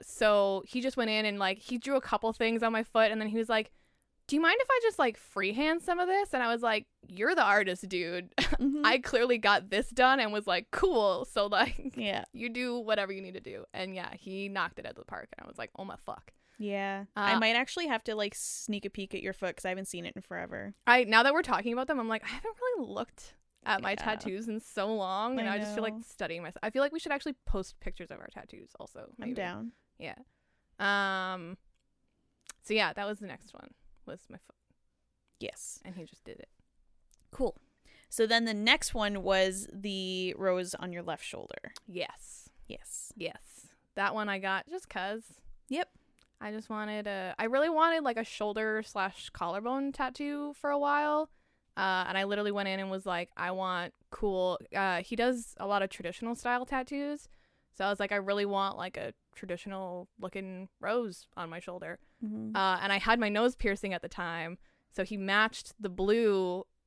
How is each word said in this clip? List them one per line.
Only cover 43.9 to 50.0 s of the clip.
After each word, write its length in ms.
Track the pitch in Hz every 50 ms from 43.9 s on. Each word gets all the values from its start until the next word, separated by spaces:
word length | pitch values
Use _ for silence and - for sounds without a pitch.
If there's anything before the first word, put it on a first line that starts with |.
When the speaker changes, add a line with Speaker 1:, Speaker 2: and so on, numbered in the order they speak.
| _
Speaker 1:
That 200 | 196 196 196 -
one 140 | 220 208 208
I 100 | 196 190
got 300 | 190 190 190 185 - 285
just 200 | 339 370 - -
'cause. 520 | - 190 185 196 214 226 - - - - - - - - - -
Speaker 2:
Yep. 200 | 262 330 370 - _ _ _ _ _ _ _ _ _ _
Speaker 1:
I 100 | 220 208 214
just 180 | 220 214 -
wanted 360 | 220 214 214 214 214 214 208
a, 280 | 208 196 190 185 185 - -
I 60 | 220
really 240 | 226 254 269 302 339
wanted, 340 | 320 311 320 330 330 320 294
like, 140 | 254 226
a 80 | 226 226
shoulder 580 | - - - 208 208 202 220 220 220 214 220 214
slash 460 | - - 208 190 196 - - - -
collarbone 600 | - - 175 170 175 202 220 240 254 277 277 277 269
tattoo 640 | -